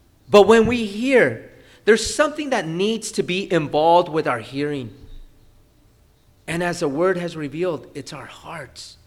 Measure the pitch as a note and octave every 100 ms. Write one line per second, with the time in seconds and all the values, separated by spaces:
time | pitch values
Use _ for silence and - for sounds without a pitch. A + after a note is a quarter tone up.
0 | _ _ - G#3 F#3+ A3+ A3 B3 G#3+ G#3
1 | B3+ B3+ D3 A2 - - _ _ - A3+
2 | - - D4+ D4+ C#4+ A#3+ D#3+ E3 G3+ A3+
3 | - - D#3 F3+ G3+ E3+ C#3 D3 E3 F3
4 | E3+ D#3 D3 A#2 A2 C#3 D3 C#3+ A#2+ -
5 | - - - _ _ _ _ _ _ _
6 | _ _ _ _ - E3 F3 E3+ D#3 C3+
7 | F#3 F3+ F3 D#3 D3 D3+ F3+ D3 - D3
8 | - D3 A#2 - - E3 B2+ - - -